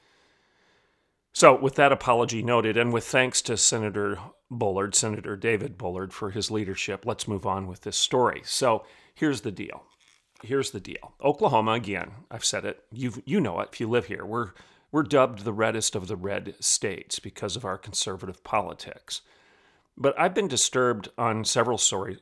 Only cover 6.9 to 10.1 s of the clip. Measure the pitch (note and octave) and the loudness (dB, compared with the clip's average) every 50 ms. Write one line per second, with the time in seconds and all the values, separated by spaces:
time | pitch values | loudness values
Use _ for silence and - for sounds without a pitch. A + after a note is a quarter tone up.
6.9 | G2 F#2+ - A2+ G#2+ - - - G#2 F#2+ F2 G#2 F#2+ G2 G2 F#2 F2+ - - G#2+ | -6 -6 -4 -6 -6 -4 -4 -4 -4 -4 -2 -2 -2 -2 -4 -6 -10 -10 -10 -6
7.9 | F#2 - - - - C3 B2 G#2+ D2+ - - - - - C3+ B2 A2+ G2+ - - | -2 -2 0 2 4 4 4 4 2 0 -6 -4 -2 2 4 4 4 4 0 -6
8.9 | - - _ _ _ - E3 D3+ C#3 A#2 - A2+ F#2 E2 G#2 - - - - _ | -20 -20 _ _ _ 0 0 0 0 0 -2 -6 -6 -8 -10 -12 -12 -16 -16 _
9.9 | _ _ _ _ | _ _ _ _